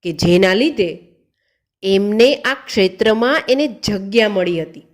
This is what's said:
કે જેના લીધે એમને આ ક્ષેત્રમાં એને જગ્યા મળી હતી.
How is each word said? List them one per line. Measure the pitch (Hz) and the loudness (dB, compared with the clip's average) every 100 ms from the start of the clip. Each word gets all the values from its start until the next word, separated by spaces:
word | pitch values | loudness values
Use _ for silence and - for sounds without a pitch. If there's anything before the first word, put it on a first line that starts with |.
કે | 180 | -8
જેના | 156 170 180 190 | -4 2 4 4
લીધે | 185 294 285 175 151 _ _ _ _ _ _ _ _ | 2 0 0 -4 -4 _ _ _ _ _ _ _ _
એમને | 196 196 202 214 247 294 | -2 0 0 2 2 2
આ | 262 | -4
ક્ષેત્રમાં | 269 - - 190 185 220 214 240 302 - | -6 -6 0 0 0 0 2 0 -2 0
એને | 262 294 | 0 0
જગ્યા | 208 - 202 196 220 214 | -4 -6 -6 -2 0 0
મળી | 196 180 170 | 0 -2 -4
હતી. | 160 - _ | -6 -14 _